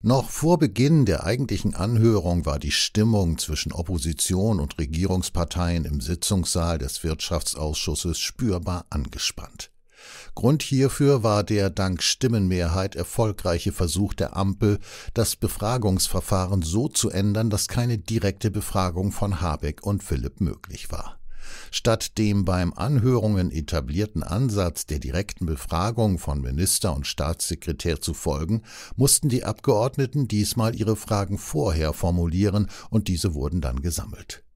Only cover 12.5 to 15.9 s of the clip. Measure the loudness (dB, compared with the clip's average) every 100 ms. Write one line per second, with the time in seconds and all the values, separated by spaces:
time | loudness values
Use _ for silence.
12.5 | 2 2 2 0 -4 -6 0 0 0 0
13.5 | 0 0 0 0 0 -2 0 -4 0 -2
14.5 | 2 2 2 -2 -16 -6 -2 0 0 -4
15.5 | -2 -2 0 2